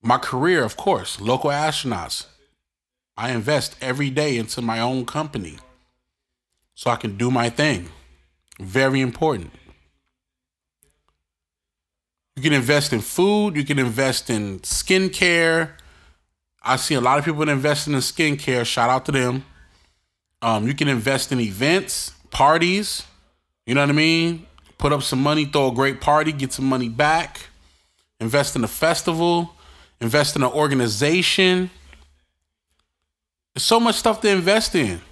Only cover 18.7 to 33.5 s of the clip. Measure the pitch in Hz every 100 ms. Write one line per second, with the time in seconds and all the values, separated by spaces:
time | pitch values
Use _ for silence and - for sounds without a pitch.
18.7 | - 120 131 - 139 123 127 135 - -
19.7 | _ _ _ _ _ _ _ 117 110 110
20.7 | 143 147 131 107 135 - 131 113 95 135
21.7 | 180 - - - - _ - 139 160 175
22.7 | 190 208 - - _ _ _ _ _ -
23.7 | 131 143 147 156 165 165 165 165 - _
24.7 | _ 143 147 139 131 143 151 147 147 135
25.7 | 120 139 123 - 151 156 147 135 - 135
26.7 | 131 120 113 147 160 170 - - _ _
27.7 | _ _ _ _ _ 113 139 143 - 110
28.7 | - 160 170 - 165 170 170 170 - -
29.7 | - - _ 117 135 147 - 127 135 151
30.7 | 139 120 104 143 175 175 - 185 180 180
31.7 | - - - _ _ _ _ _ _ _
32.7 | _ _ _ _ _ _ _ _